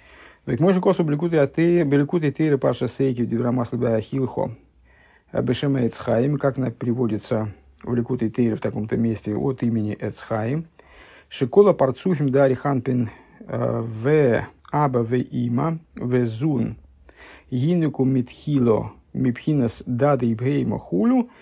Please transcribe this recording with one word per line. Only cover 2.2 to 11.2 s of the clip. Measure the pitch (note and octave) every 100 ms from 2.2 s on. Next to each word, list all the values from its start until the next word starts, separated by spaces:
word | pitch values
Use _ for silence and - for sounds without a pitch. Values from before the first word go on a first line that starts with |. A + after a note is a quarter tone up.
| D3+
тейра | C3+ D#3 C#3
парша | C#3 B2 B2+
сейки | - C3+ B2
в | A2+
дибра | A2+ B2
масхель | B2+ A#2 A#2+
бе | A#2+
ахилхо. | A2+ A2 C#3 B2 - B2 A2+ _ _ _ _ _ _ _ -
Бешем | B2 A#2+ D3 C3+
Эцхаим, | A#2 - - A2+ C3+ C#3+
как | C#3 C3+
на-, | B2+
приводится | A#2+ A#2+ A#2+ A#2 G#2 - A2+ G#2+ - _ _
в | -
Ликутей | A#2+ A2+ B2 A2+
Тейре | - A#2 G#2+
в |
таком-то | G#2+ A2 G#2+ A2
месте | A2+ G#2+ - G#2+
от | C#3 C3
имени | A#2+ A2+ G#2+ G2+
Эцхаим. | A2 - - A2+ A2+ D3+ E3 - _ - - -